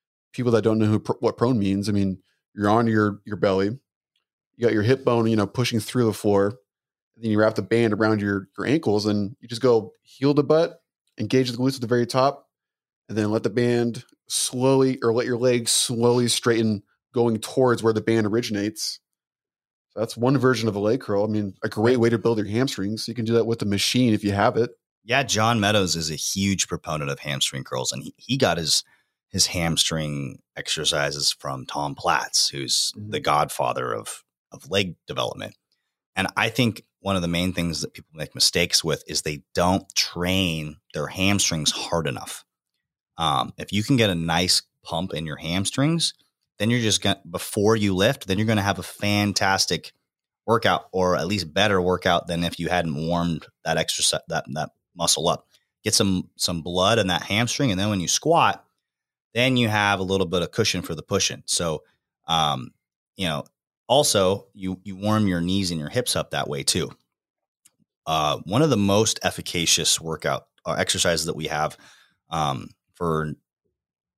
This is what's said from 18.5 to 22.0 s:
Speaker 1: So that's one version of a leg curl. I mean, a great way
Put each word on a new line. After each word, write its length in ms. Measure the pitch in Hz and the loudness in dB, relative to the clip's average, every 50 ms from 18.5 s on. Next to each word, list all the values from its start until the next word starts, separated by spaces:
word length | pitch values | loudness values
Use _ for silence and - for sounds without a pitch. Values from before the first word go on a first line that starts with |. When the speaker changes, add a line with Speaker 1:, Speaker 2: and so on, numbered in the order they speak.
| 107 101 101 110 110 - - - - - _ _ _ _ _ _ _ _ _ _ _ _ _ _ _ _ _ _ | -2 -2 -2 -4 -4 -6 -8 -8 -8 -12 _ _ _ _ _ _ _ _ _ _ _ _ _ _ _ _ _ _
Speaker 1:
So 100 | _ 101 | _ -6
that's 180 | 110 - - | -6 -6 -4
one 200 | 113 120 131 143 | 0 2 2 2
version 300 | 127 120 131 127 110 113 | 4 4 4 2 2 0
of 80 | 110 98 | -2 -2
a 40 | 101 | 0
leg 200 | 101 107 123 - | 0 0 0 0
curl. 220 | - - 104 98 104 | -2 -2 0 0 0
I 40 | |
mean, 260 | 110 107 107 104 95 - _ - | 0 0 -2 -2 -4 -6 _ -8
a 60 | 107 | -6
great 280 | - 110 107 123 131 | -2 2 4 4 4
way 100 | 120 | 4